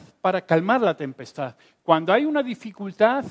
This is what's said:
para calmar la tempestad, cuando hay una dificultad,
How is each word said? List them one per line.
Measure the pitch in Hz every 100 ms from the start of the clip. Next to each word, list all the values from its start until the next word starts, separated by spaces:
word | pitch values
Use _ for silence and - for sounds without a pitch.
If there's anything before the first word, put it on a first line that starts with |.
| - _
para | 185 185
calmar | - 165 185 254
la | 208 160
tempestad, | 139 131 123 - 135 - _ _
cuando | - 160 165
hay | 214 302
una | 294
dificultad, | 254 220 220 - 202 - 214 269 -